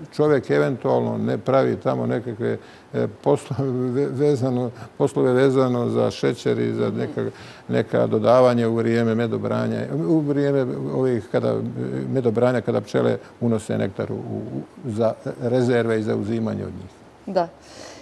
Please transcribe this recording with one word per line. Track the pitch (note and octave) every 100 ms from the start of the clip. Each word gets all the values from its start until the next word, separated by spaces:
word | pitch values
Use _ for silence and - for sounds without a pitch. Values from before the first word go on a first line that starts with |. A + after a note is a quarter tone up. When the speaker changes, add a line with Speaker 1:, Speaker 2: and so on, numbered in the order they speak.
| D3+ -
Speaker 1:
čovjek | D3+ C#3+ -
eventualno | C#3+ D3 B2+ C3 B2 A#2 A2+
ne | G#2+ B2+
pravi | A#2+ C3+ B2+ A2
tamo | C3 B2+ A#2+
nekakve, | B2+ A#2+ A2 A#2 A2 - - -
e, | B2 A#2+ G#2
poslove | - C#3+ - C3 C3+
ve-, | B2+ B2+ B2 C#3+
vezano, | B2 D3 C#3+ C3 B2 B2 - - -
poslove | C#3+ - C3+
vezano | B2 C3+ C3 C3 B2 A#2
za | A2+ A#2
šećer | A#2+ C#3 C3 - A#2
i | A#2
za | A2+ A2+
neka, | G#2+ B2 - A2+ - - - -
neka | B2 A#2 A#2+ A#2
dodavanja | A2 G#2+ B2+ B2+ A#2+ A2+
u | A#2
vrijeme | A2+ A#2 A#2 A2
medobranja, | A#2 A2 A2 A#2 A#2 A2+ A2+ C#3+ E3
u | D#3+
vrijeme | D3 C#3+ C#3+ C#3 C3 C#3 C#3 C#3
ovih | C3 A#2 -
kada, | B2+ A#2 A2+ A2+ B2 B2+ C3 C3
medobranja | B2+ A#2+ A2 B2 B2+
kada | A#2 A2+
pčele | G#2+ C3 A#2+ A2+ - -
unose | A#2+ A2+ - A2
nektar | G#2+ - G#2
u, | G#2+
u, | A#2 G#2+ A2 C3 - - C3+
za | G#2+ A2+ A#2 C3+ -
rezerve | B2 B2+ B2 A#2+ A#2 A2
i |
za | A2 A2+
uzimanje | G#2 A2+ A2 G#2
od | F#2+
njih. | F2+ F#2 - - - - F#3
Speaker 2:
Da. | E3+ - - - - -